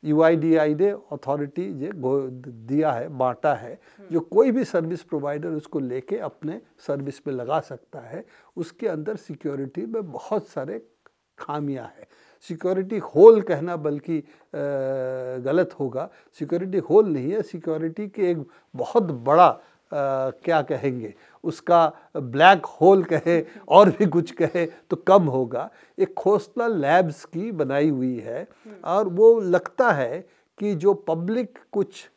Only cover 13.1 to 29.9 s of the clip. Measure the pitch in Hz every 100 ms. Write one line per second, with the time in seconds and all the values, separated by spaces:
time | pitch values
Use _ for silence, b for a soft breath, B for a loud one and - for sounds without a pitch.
13.1 | 147 208 226 190 156 165 175 151 147 156
14.1 | 160 147 b b 156 143 139 135 135 127
15.1 | 131 127 127 127 160 170 - 139 123 160
16.1 | b b _ 143 170 185 185 - 180 220
17.1 | 147 127 208 - 175 165 160 165 160 208
18.1 | 202 185 165 139 b b 127 123 - 180
19.1 | 131 117 156 170 113 b b _ 151 139
20.1 | 135 131 - - 160 139 139 139 127 110
21.1 | - b b 170 160 - 170 160 B B
22.1 | 160 131 127 170 190 - - 165 196 165
23.1 | 160 170 170 - B B 175 202 - 208
24.1 | 160 165 - 165 180 165 - _ 165 -
25.1 | 196 165 127 123 120 156 b b b 185
26.1 | - - 208 202 - 233 208 139 170 180
27.1 | 147 - 165 214 190 135 139 151 139 127
28.1 | 123 107 120 - _ 220 202 170 185 208
29.1 | 175 226 233 190 175 - - 247